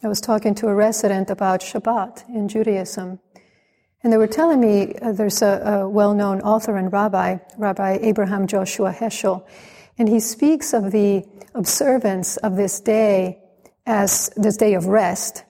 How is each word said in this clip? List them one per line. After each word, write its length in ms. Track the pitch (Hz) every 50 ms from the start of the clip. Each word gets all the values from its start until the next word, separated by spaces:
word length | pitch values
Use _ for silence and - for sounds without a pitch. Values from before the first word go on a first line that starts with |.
| -
I 40 | 220
was 120 | 208 208
talking 340 | - - 220 214 214 226 202
to 140 | 208 - 220
a 60 | 202
resident 560 | 202 208 220 220 - - 202 202 190 196 -
about 300 | 196 190 202 190 185 190
Shabbat 680 | - - - 220 - 226 233 233 190 226 - - - -
in 200 | 247 220 202 202
Judaism, 720 | 208 220 220 220 202 190 185 180 - 208 185 180 185 185 _ _ _ - _ _ _ _ _ _ _ _ _ _ _ _
and 100 | - 240
they 40 | 226
were 120 | 220 220 214
telling 320 | 220 285 320 339 320 262
me, 340 | 240 220 208 202 196 - - -
uh, 100 | - 240
there's 300 | 208 185 214 202 196 -
a, 180 | 226 202 196 - - 214 208 202
a 60 | 196 190
well-known 540 | 208 208 208 208 208 202 208 202 196 190
author 340 | - 208 220 226 220 - 208
and 160 | 190 185 190
rabbi, 460 | 185 202 208 214 190 185 185 180 185 180 - - - -
Rabbi 400 | 214 202 190 196 196 190 190 196
Abraham 460 | - 220 208 220 202 190 208 202 196
Joshua 460 | 185 - 196 190 185 - - 202 190
Heschel, 540 | 180 - 226 220 - - - 190 185 185 185 - - - - - - - - _ _ -
and 100 | 233 214
he 120 | 208 220
speaks 520 | 214 - - - 277 294 320 294 - -
of 200 | - 233 202 196
the 320 | 190 214 202 202 202 190 185 - - - - - -
observance 840 | 247 180 - - - 285 277 262 254 226 208 190 185 180 - - -
of 180 | - 214 185
this 240 | 185 202 185 - -
day 600 | - 226 214 220 220 208 202 190 185 185 185 - _ _ _ _ _ _ _ _ -
as, 460 | 247 226 208 202 196 - - - - -
this 200 | 214 214 220 208
day 180 | 208 220 214 202
of 120 | 185 170
rest, 580 | 185 196 220 202 175 180 - - - - - - _